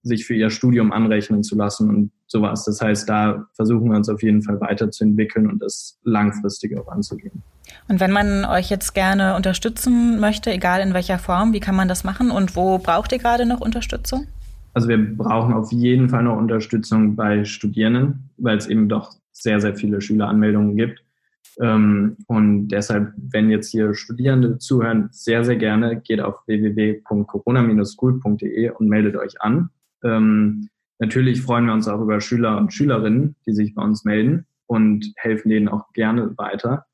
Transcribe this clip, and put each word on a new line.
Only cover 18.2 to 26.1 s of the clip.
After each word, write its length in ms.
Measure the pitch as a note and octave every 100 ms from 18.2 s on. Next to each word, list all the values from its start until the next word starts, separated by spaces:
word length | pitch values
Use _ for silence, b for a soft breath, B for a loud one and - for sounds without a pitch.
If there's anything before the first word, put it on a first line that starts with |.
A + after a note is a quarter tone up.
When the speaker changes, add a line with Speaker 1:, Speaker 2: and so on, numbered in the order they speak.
| - -
Speaker 1:
weil 220 | A#2+ G#2+
es 80 | -
eben 240 | A2 G#2
doch 220 | G#2 - - _
sehr, 280 | - A#2 G#2
sehr 140 | G#2
viele 280 | G2+ G#2+ G2+
Schüleranmeldungen 720 | G2+ G#2+ G2+ G#2+ G#2+ G#2 G#2 G#2
gibt. 260 | A2+ - _ _ _ _ _ -
Ähm, 560 | A#2 A2 G#2 G#2 G#2 G#2+ -
und 420 | A2 G#2 G2+ G#2
deshalb, 460 | G#2 G#2 G#2 G#2 -
wenn 320 | - A2 A2
jetzt 220 | G#2+ A2
hier 240 | A2 G#2+
Studierende 640 | G#2 - A#2+ C3 C3 A#2+ A2+
zuhören, 500 | - B2+ A2+ A2+ G#2
sehr, 320 | - - A2+
sehr 120 | A#2+ A2+
gerne 440 | A2 G#2+ A#2 A2+
geht 200 | -